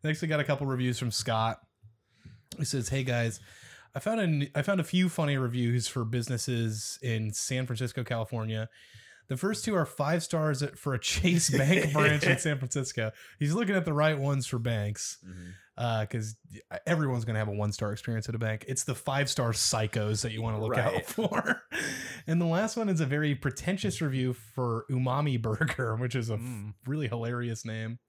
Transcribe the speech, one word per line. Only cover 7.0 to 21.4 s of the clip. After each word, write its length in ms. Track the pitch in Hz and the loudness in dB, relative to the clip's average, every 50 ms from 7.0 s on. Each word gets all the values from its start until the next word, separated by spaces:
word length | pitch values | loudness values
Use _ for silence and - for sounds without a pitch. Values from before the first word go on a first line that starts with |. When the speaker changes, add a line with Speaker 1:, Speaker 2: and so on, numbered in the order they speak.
Speaker 1:
in 320 | - 123 113 110 110 107 104 | -4 -2 -2 0 -2 -2 -4
San 320 | - - - 131 127 131 | -4 -4 -2 -2 -2 -2
Francisco, 380 | 123 127 110 127 120 - - 123 | -2 -4 -4 -4 -4 -4 -6 -4
California. 640 | - 123 117 113 - - 117 113 110 110 110 110 113 _ - - - - - - - - - _ _ | -2 -2 -2 -2 -2 -4 -4 -2 -2 -2 -4 -4 -6 _ -20 -20 -20 -20 -20 -20 -20 -20 -20 _ _
The 100 | 135 127 | -6 -2
first 260 | - 196 214 208 - | 0 -2 -2 -2 -2
two 120 | 226 208 | 0 0
are 100 | 180 156 | 0 0
five 380 | - - - 143 143 165 175 160 | 0 -2 -2 0 2 2 0 0
stars 380 | - - 165 156 156 147 127 | 0 -2 0 2 2 0 0
at, 160 | 143 139 - - | -2 -4 -6 -6
for 160 | - 147 131 | -4 -2 -2
a 60 | 120 | 0
Chase 500 | - - - - - 175 175 170 - - | 0 0 0 2 4 4 4 4 4 4
Bank 440 | 139 - 135 143 180 190 - 151 143 | 4 4 6 6 6 6 4 4 4
Speaker 2:
<laughs> 0 | |
Speaker 1:
branch 300 | 151 147 - 151 147 156 | 6 6 6 6 4 6
in 140 | 180 - - | 4 4 4
San 180 | - 160 147 135 | 4 0 0 0
Francisco." 540 | 131 123 - 143 131 - - - 113 110 - - - - - _ | -2 -2 -2 -2 -4 -2 -2 -2 -2 -2 -4 -8 -20 -20 -6 _
He's 140 | 147 143 160 | 0 2 2
looking 220 | 208 233 185 202 | 2 2 2 2
at 100 | 190 165 | 2 2
the 80 | 165 151 | 2 2
right 240 | 147 151 156 156 139 | 4 4 4 4 4
ones 300 | 139 143 139 139 123 - | 2 2 2 0 0 0
for 100 | - 120 | -2 0
banks, 600 | 113 120 117 107 104 104 104 - - - - - - | 0 0 0 2 0 0 -2 -4 -6 -8 -10 -12 -14
Speaker 2:
Mm-hmm. 240 | 92 92 90 90 87 92 92 - _ _ - | -16 -14 -12 -12 -14 -14 -16 -20 _ _ -4
Speaker 1:
uh, 280 | 123 117 113 110 107 101 | -2 0 2 0 0 0
'cause 280 | - 120 107 110 110 _ _ - - 104 - _ - - - - | -2 -4 -4 -4 -8 _ _ -18 -18 -18 -16 _ -12 -8 0 0
everyone's 360 | 170 160 156 139 127 120 113 | 2 2 2 2 2 0 0
gonna 140 | 113 113 107 | 0 0 0
have 80 | 107 107 | 0 0
a 40 | 101 | 0
one-star 400 | 104 104 104 104 - 113 104 104 | 0 0 0 0 -2 -2 -2 -4
experience 340 | 107 - - 117 113 107 - | -4 -4 -2 -2 -2 -2 -4
at 80 | 113 | -4
a 40 | 113 | -2
bank. 260 | 117 110 110 107 - - | -2 -2 -2 -4 -4 -6
It's 160 | 131 117 - | -4 -4 -2
the 120 | - 127 | -4 -6
five-star 560 | - - - 135 135 143 131 - - 127 117 | -4 -4 -2 0 0 0 0 0 0 0 0
psychos 720 | 113 - - - - 113 110 104 - 113 107 107 107 107 - | 2 2 0 0 2 2 0 0 0 0 0 0 0 0 -2
that 80 | 120 | -4
you 100 | 110 110 | -4 -2
wanna 180 | 113 113 110 107 | -2 -2 -2 0
look 160 | 107 110 127 - | 0 2 2 2
out 160 | 120 - 95 | 2 2 0
Speaker 2:
Right. 120 | 92 90 | 0 -4
Speaker 1:
for. 560 | - - - 226 - - - | -4 -4 -2 -2 0 0 0